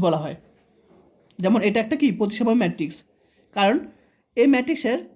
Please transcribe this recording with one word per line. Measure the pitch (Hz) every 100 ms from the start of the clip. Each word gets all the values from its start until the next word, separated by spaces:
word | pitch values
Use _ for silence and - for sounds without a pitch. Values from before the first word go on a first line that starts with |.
| 175
বলা | 156
হয়। | 151 - _ _ _ _ _ _ _ _ _ -
যেমন | 185 233 208
এটা | 226
একটা | 220 285
কি? | 285 180
প্রতিসাম্য | 208 - 233 233
ম্যাট্রিক্স, | 180 170 156 - - _ _ _ _ 202
কারণ | 202 294 - - _ _ _ -
এই | 262
ম্যাট্রিক্সের | 254 262 - 247 226 -